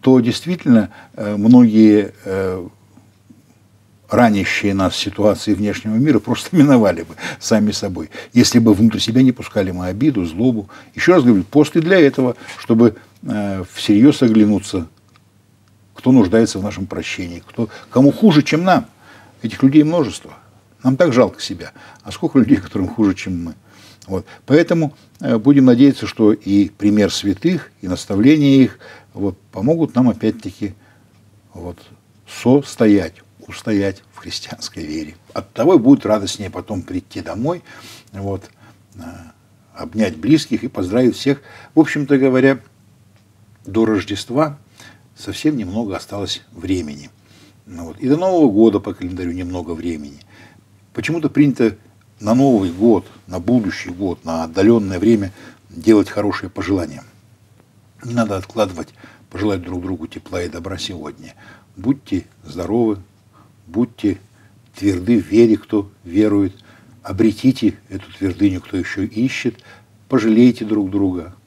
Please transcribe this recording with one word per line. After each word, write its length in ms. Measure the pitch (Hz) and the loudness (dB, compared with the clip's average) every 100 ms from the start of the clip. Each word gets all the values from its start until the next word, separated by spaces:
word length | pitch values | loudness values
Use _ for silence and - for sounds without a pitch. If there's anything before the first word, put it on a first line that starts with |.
то 180 | - 131 | 4 4
действительно, 680 | 117 - 165 180 151 117 95 - - | 4 -4 -6 -6 2 2 2 -10 -20
э, 220 | - 104 104 | -10 -8 -2
многие, 760 | 107 127 120 110 110 104 98 - 101 | 6 6 8 6 6 6 2 -8 -8
э, 420 | 95 95 92 90 _ _ _ _ _ _ - _ _ _ _ _ _ _ | -4 -4 -6 -10 _ _ _ _ _ _ -20 _ _ _ _ _ _ _
ранящие 680 | - 120 104 87 - 104 98 | 2 2 2 -2 -4 -4 -2
нас 200 | 92 - | -2 -4
ситуации 600 | 101 98 104 92 - 98 | -10 0 0 0 -2 -2
внешнего 400 | 104 - 110 110 | -2 -6 -4 0
мира 240 | 147 120 | 2 2
просто 360 | - 120 - 185 | 0 -8 -2 2
<laughs> 0 | |
миновали 460 | 139 131 104 82 | 4 6 4 0
бы 140 | 82 - - - | -8 -14 -14 -12
сами 320 | - 113 104 | -2 0 0
собой, 400 | 101 101 90 - - - | -2 -8 -8 -12 -16 -2
если 260 | 120 117 123 | 2 2 4
бы 140 | 113 95 | 4 4
внутрь 240 | 113 - | 4 2
себя 240 | - 117 | -2 2
не 80 | 131 | 2
пускали 400 | 123 - 107 95 | 2 -6 -4 -4
мы 160 | 90 90 | -4 -8
обиду, 380 | 95 147 120 87 | -2 0 0 -6
злобу. 440 | 80 123 113 98 - - | -2 -2 -2 -8 -18 -20
Еще 200 | - - | -4 4
раз 100 | 180 | 4
говорю, 200 | 123 104 | 6 2
пост 320 | 95 147 147 170 | 2 2 2 0
и 60 | |
для 180 | 160 196 | 2 4
этого, 360 | 143 131 127 117 - - | 4 2 -4 -4 -14 -20
чтобы, 360 | - 113 117 - _ _ | -2 4 4 2 _ _
э, 400 | - 107 101 95 90 | -10 -6 -6 -8 -10
всерьез 480 | - - 104 135 143 | -12 0 6 6 4
оглянуться, 680 | 123 110 104 104 - 95 82 _ _ _ _ _ _ _ _ _ _ - | 2 4 2 0 -4 -8 -8 _ _ _ _ _ _ _ _ _ _ -6
кто 160 | 127 | 2
нуждается 480 | 131 95 113 113 98 | 4 4 2 0 -2
в 40 | |
нашем 220 | 98 92 95 | -8 -10 -10
прощении, 560 | 90 80 - 87 85 - | -10 -10 -10 -10 -12 -16
кто, 240 | - 113 - - | -10 -8 -10 -4
кому 220 | 123 139 | 2 4
хуже, 320 | 135 220 147 | 4 4 4
чем 200 | - 156 | 2 -2
нам. 220 | 143 143 113 _ - - - _ | 2 0 0 _ -20 -20 -20 _
Этих 220 | 113 - | -10 0
людей 200 | 135 151 | 4 4
множество. 500 | 151 170 123 - - - _ _ _ _ | 4 2 -2 -4 -18 -20 _ _ _ _
Нам 140 | 127 131 | -2 2
так 140 | 175 | 2
жалко 300 | 120 107 - | 4 2 0
себя. 300 | - 92 80 - - - | -12 -12 -14 -20 -20 -20
А 80 | - | -18
сколько 260 | - 170 - | -8 0 2
людей, 200 | 117 101 | 4 2
которым 300 | - 104 92 | 0 -6 -6
хуже, 280 | - 104 92 | 0 0 0
чем 280 | - 90 | -6 -8
мы? 100 | 85 78 _ _ - _ - | -8 -12 _ _ -20 _ -10
Вот. 200 | 95 - - - | -10 -10 -20 2
Поэтому, 480 | 143 170 170 151 - _ _ | 2 2 0 -2 -6 _ _
э, 180 | 139 117 | -4 0
будем 260 | 113 143 127 | 4 6 6
надеяться, 400 | 120 139 127 104 | 6 4 4 -8
что 260 | - 107 | 0 2
и 380 | 110 - 101 98 | 2 0 0 0
пример 420 | _ 104 104 101 | _ 0 2 0
святых, 600 | - 101 95 165 180 - _ | -2 -4 -2 -2 -2 -6 _
и 60 | 92 | -10
наставления 720 | 87 - 98 120 156 143 135 | -8 -6 2 4 4 4 4
их, 140 | 120 - - - _ - | 4 0 -20 -20 _ -8
вот, 200 | 98 92 _ | -8 -8 _
помогут 440 | 104 110 165 156 120 | -6 -2 0 -2 0
нам 140 | 127 | 0
опять-таки, 680 | 110 113 107 101 - 101 95 _ _ _ _ _ _ _ | 0 -4 -4 -12 -10 -12 -12 _ _ _ _ _ _ _
вот, 260 | 95 90 87 - _ _ _ _ | -18 -16 -16 -20 _ _ _ _
состоять, 880 | - 120 139 139 - 113 101 85 - _ _ - | -4 2 2 0 0 2 2 0 -12 _ _ -20
устоять 560 | - - 104 98 95 _ | -14 -4 -2 -2 -6 _
в 40 | - | -20
христианской 640 | - - - - - - | -14 -14 -14 -16 -14 -14
вере. 320 | 78 78 78 - _ | -12 -10 -12 -16 _
Оттого 420 | - 95 - 131 180 | -14 -12 -2 2 4
и 20 | |
будет 280 | 117 139 101 | 4 2 2
радостнее 440 | 107 98 - 98 | -2 -2 -10 -12
потом 320 | - - 98 | -12 -10 -10
прийти 400 | 90 92 - - | -8 -10 -10 -14
домой, 420 | - 87 131 175 - - - - _ | -12 -6 -6 -6 -10 -20 -20 -20 _
вот, 380 | 98 98 98 - _ - _ _ 92 | -12 -8 -10 -12 _ -20 _ _ -20
э, 60 | 82 90 - _ _ _ _ - | -20 -20 -20 _ _ _ _ -16
обнять 420 | - 107 104 80 | -12 -4 -4 -2
близких 460 | 80 151 - 110 | 0 0 0 -6
и 40 | 127 | -6
поздравить 480 | - 92 110 127 - | -8 -4 2 0 0
всех. 260 | 139 139 - - - - | -4 -4 -6 -20 -4 0
В 40 | |
общем-то 380 | 151 151 143 139 | 0 0 0 2
говоря, 420 | 135 131 135 135 _ _ _ _ _ _ _ _ _ _ - | 2 4 2 0 _ _ _ _ _ _ _ _ _ _ -8
до 200 | 101 110 | -2 0
Рождества 720 | 107 - 101 - 120 156 143 _ _ - _ _ _ | 0 -4 -10 -6 -4 -4 -6 _ _ -20 _ _ _
совсем 420 | - - 151 143 | -14 -6 -4 -4
немного 380 | 92 104 110 90 | -6 -8 -6 -10
осталось 460 | - 101 92 - _ | -10 -10 -10 -10 _
времени. 580 | - 90 92 76 73 71 _ _ _ _ _ _ | -16 -6 -6 -6 -14 -20 _ _ _ _ _ _
Ну 200 | 123 - | -16 -16
вот. 140 | - | -8
И 80 | 127 | -2
до 100 | 151 | 0
Нового 340 | 185 180 147 | 0 2 2
года 280 | 101 113 101 | 6 4 4
по 140 | 101 | -6
календарю 380 | 87 90 90 90 | -10 -10 -8 -8
немного 400 | 87 87 90 82 | -8 -8 -10 -10
времени. 480 | 80 87 80 73 71 _ - - _ _ _ _ | -10 -8 -10 -12 -20 _ -20 -20 _ _ _ _
Почему-то 360 | - - 165 156 | -10 -6 -4 -2
принято 480 | - 147 120 113 107 _ _ _ _ | 2 2 2 0 -2 _ _ _ _
на 140 | 104 | -2
Новый 380 | 120 139 117 95 | 2 4 2 0
год, 340 | 85 113 101 - - - | 0 2 2 -2 -20 -12
на 120 | 90 | -8
будущий 500 | 85 127 98 - - | -2 0 -2 -8 -12
год, 340 | 87 98 85 82 | -8 -8 -8 -8
на 180 | 82 | -8
отдаленное 560 | 82 82 98 117 101 92 | -8 0 2 2 0 -2
время 320 | 107 113 98 - - - _ | 0 0 -2 -10 -20 -20 _
делать 400 | - 107 107 98 | -6 2 2 2
хорошие 400 | - 101 95 95 | -4 -6 -6 -10
пожелания. 540 | - 92 95 76 71 - _ _ _ _ _ _ _ _ _ | -12 -4 -4 -4 -14 -20 _ _ _ _ _ _ _ _ _
Не 100 | 120 | -8
надо 240 | 120 110 95 | -4 -4 -6
откладывать, 520 | 90 117 101 85 82 _ - _ _ | -8 -4 -4 -4 -16 _ -20 _ _
пожелать 320 | 92 104 95 | -6 -4 -4
друг 200 | 87 92 | -8 -10
другу 260 | 90 90 80 | -8 -10 -12
тепла 360 | - - 90 | -16 -12 -8
и 60 | 87 | -8
добра 280 | 85 87 92 | -10 -12 -10
сегодня. 560 | - 87 76 69 73 - - - _ - | -12 -12 -14 -16 -20 -20 -20 -20 _ -10
Будьте 500 | 101 143 - 95 - _ | -6 -6 -4 -8 -8 _
здоровы, 540 | - 78 85 110 113 101 - _ _ _ _ _ _ | -18 -12 -4 -2 0 -2 -10 _ _ _ _ _ _
будьте 520 | 90 120 - 104 90 _ _ _ _ _ - | -6 -6 -4 -6 -6 _ _ _ _ _ -6
тверды 460 | 98 90 95 117 | -4 -2 0 -2
в 40 | 87 | 2
вере, 300 | 101 117 104 | 4 4 4
кто 320 | - 107 95 _ | -2 -6 -6 _
верует. 500 | 90 87 107 101 95 - _ _ _ _ | -6 0 2 2 -2 -6 _ _ _ _
Обретите 720 | - 98 113 104 131 131 104 - _ | -14 -2 -2 2 -2 0 -2 -4 _
эту 220 | 95 - - | -16 -16 -8
твердыню, 440 | 95 87 101 90 | -6 -2 -2 -2
кто 160 | - 95 | -8 -8
еще 260 | 85 - | -8 -8
ищет. 600 | 95 107 127 - 123 - _ - _ _ _ | -8 -4 -4 -4 -8 -8 _ -20 _ _ _
Пожалейте 580 | 131 110 110 123 117 107 | -2 2 4 4 2 -4
друг 240 | 107 95 | -4 -2
друга. 440 | 98 98 90 85 - | -2 -2 -4 -10 -20